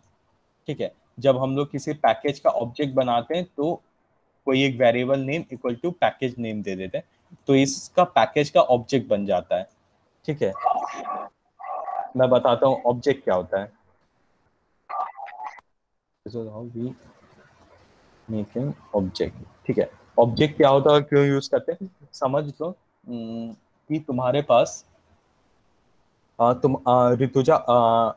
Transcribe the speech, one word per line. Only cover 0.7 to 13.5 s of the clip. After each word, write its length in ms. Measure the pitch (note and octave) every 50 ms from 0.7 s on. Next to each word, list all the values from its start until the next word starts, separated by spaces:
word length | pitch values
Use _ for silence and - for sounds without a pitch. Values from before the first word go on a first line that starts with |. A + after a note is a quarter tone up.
| C#3+ -
है, 140 | A2 - - _ _ _ _ -
जब 200 | A#2+ C#3 C3 B2+
हम 180 | C3+ C3 C3+
लोग 140 | C#3 D3 C#3+
किसी 220 | - C#3 - D3+
package 460 | D3+ D3+ - B2 - - - D3 C#3+ -
का 120 | _ D#3+
object 440 | - - A#2+ A#2+ A#2+ - D3+ C#3 C3
बनाते 420 | C3+ B2+ B2 A#2+ A#2+ A#2+ - D#3+
हैं, 100 | F3 F3+ F3 _
तो 260 | - C#3+ E3 F3 - _ _ _ _ _ _ _ _ _ _ _ _ _
कोई 200 | C3+ C3+ C3 C#3
एक 140 | C#3 B2+ A#2
variable 460 | B2+ A#2+ A#2 B2 B2+ B2+ C#3 C#3 C3
name 160 | C3+ C#3+ E3+
equal 300 | - - C3+ A#2 - B2+
to 140 | A#2+ A#2+ -
package 480 | F3 F3 - - A2 - - C#3 B2+ B2
name 280 | A#2+ A#2 A2 A2 G#2+
दे 140 | F#2+ G2+ F#2+
देते 220 | F#2 F#2+ F#2+ - D3+
हैं, 380 | - _ _ _ _ _ - _ _
तो 80 | - C#3
इसका 500 | C3+ C#3 C#3 C3+ - - - _ - F3+
package 460 | F3 - C3+ A2+ - - D3+ D3 -
का 100 | - F3
ऑब्जेक्ट 480 | D#3 - B2+ B2 A#2 - - C3 G#2+ -
बन 180 | G#2+ G2+ G2+
जाता 300 | G2 F#2 F2+ F2 - -
है। 120 | F2 - - _ _ _ _ _ _ _ _ _ _ _
ठीक 160 | - D3+ D3+
है, 100 | A#2 F#2+ F#2+ - - - - - - - - - - - - - - - _ _ _ _ _ _ - - - - - - - - - - -
मैं 140 | B2+ C3 B2
बताता 360 | B2+ B2 - C3 A#2 A#2 C#3
हूँ 160 | C3+ B2+ -
object 420 | - A#2+ B2 A#2+ - C#3+ C3+ - -
क्या 100 | A#2 F#2+
होता 260 | F#2 F2 F2